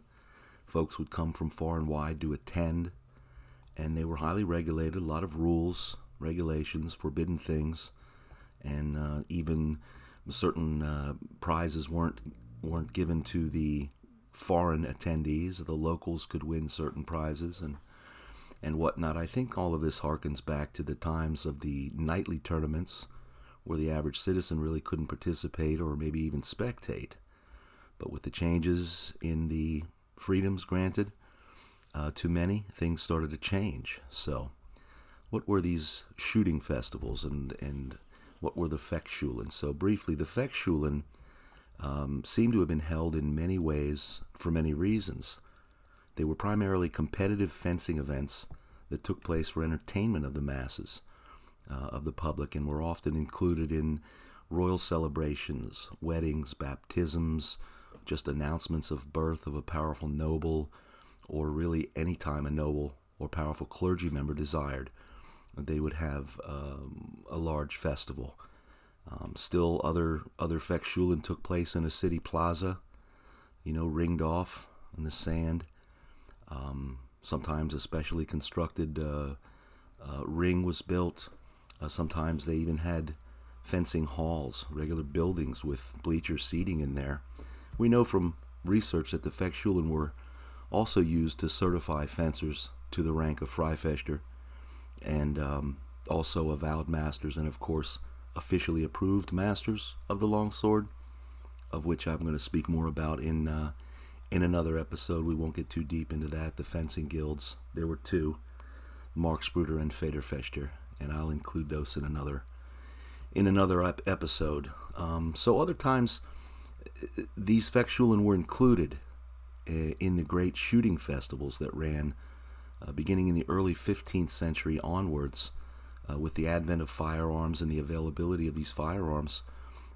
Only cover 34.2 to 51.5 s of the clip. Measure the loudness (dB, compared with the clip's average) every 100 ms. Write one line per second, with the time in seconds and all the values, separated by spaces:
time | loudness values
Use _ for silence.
34.2 | -2 -2 -6 -12 -20 -20 -20 -20 -20 -20
35.2 | -4 -4 4 4 4 2 2 0 -4 -8
36.2 | 0 4 6 4 0 -2 -2 -6 -4 -4
37.2 | -2 -2 -4 -4 -6 -4 -8 -12 -18 -20
38.2 | -20 -6 -4 0 0 0 -2 -4 -4 -4
39.2 | -4 -2 -4 -2 -2 0 2 2 0 -2
40.2 | -2 -2 -2 -2 2 2 2 0 -4 -14
41.2 | -20 -20 -20 -20 -20 -8 -4 -2 -2 -2
42.2 | 0 4 6 6 4 2 2 0 2 2
43.2 | 2 2 2 2 2 2 0 -2 -2 -6
44.2 | -8 -4 0 2 2 2 2 2 0 -4
45.2 | -4 -6 -10 -20 -20 -20 -20 -20 -10 -2
46.2 | 0 2 2 2 4 4 2 2 -2 2
47.2 | 2 4 0 0 0 0 2 0 0 -2
48.2 | -2 -2 -4 -12 -18 -18 -8 -6 -4 -4
49.2 | 0 0 0 0 0 0 -2 0 2 2
50.2 | 0 -2 -2 -2 -4 -4 -4 -8 -10 -20
51.2 | -20 -20 -20